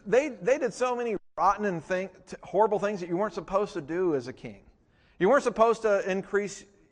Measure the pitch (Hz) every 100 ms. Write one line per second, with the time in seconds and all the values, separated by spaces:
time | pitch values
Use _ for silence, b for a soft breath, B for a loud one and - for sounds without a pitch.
0 | 202 233 302 208 180 285 262 254 254 240
1 | 240 196 - - 180 202 208 170 - 185
2 | 190 - - - - 185 214 202 202 202
3 | 175 175 214 196 156 196 208 175 139 170
4 | 180 139 123 - 120 101 _ _ _ b
5 | b b 185 269 254 220 233 226 220 196
6 | 185 190 190 202 208 - - _ _